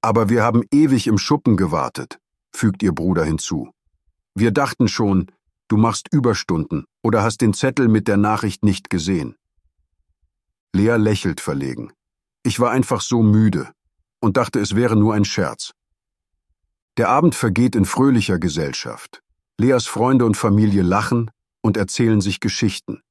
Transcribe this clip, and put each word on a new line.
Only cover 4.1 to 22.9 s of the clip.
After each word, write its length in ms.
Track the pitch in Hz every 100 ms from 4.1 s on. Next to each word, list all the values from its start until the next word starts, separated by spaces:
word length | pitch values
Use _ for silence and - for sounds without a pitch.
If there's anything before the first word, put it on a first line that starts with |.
| _ _
„Wir 160 | - 113
dachten 380 | 107 139 - 117
schon, 420 | - 107 95 90 _ _ _ _
du 80 | 107
machst 320 | 113 107 -
Überstunden 760 | 147 123 104 - 82 78 78 - _
oder 200 | 113 107
hast 180 | 107 107
den 140 | 117
Zettel 340 | 98 135 135 123
mit 200 | 110 104
der 80 | 101
Nachricht 480 | 104 107 107 92
nicht 260 | 104 95 -
gesehen.“ 460 | 90 80 92 69 - _ _ _ _ _ _ _ _ _ _ _ _ _
Lea 220 | 92 104 117
lächelt 440 | 107 101 95 80
verlegen. 520 | - 71 67 62 57 _ _ _ _ _
„Ich 160 | - 104
war 120 | 120
einfach 280 | 127 123 120
so 220 | - 123
müde 500 | 110 107 110 90 65 _ _ _ _ _
und 160 | 113 98
dachte, 220 | 120 123
es 160 | 104
wäre 220 | 95 120 110
nur 180 | 107
ein 100 | 107
Scherz.“ 480 | 101 - 82 58 - _ _ _ _ _ _ _ _ _ _ _ _ -
Der 120 | 107
Abend 260 | 131 165
vergeht 400 | - 120 92 123 117
in 80 |
fröhlicher 540 | 95 - 135 120 98 92
Gesellschaft. 840 | 87 76 73 - 60 55 - - _ _ _ _
Leas 280 | 120 127 117
Freunde 400 | - 123 131 117
und 100 | 101
Familie 460 | 113 104 107 101
lachen 480 | 90 95 107 120 117 _ _ _
und 140 | 110 104
erzählen 440 | 95 - 117 107
sich 200 | 98 -
Geschichten. 600 | - - 110 - -